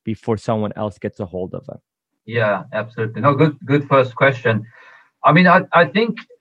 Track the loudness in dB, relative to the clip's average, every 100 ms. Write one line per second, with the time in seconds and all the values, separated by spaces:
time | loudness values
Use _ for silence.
0 | -10 -8 -4 -4 -2 -4 -4 -6 -8 -8
1 | -10 -10 -10 -10 -10 -12 -14 -18 _ _
2 | _ _ -8 -4 -2 -2 -6 -8 -8 -8
3 | -8 -2 0 2 0 0 -2 -2 2 2
4 | 2 0 0 0 -2 -2 -6 _ -20 -20
5 | _ _ 2 6 6 4 4 2 2 2
6 | -2 -4 -14 -20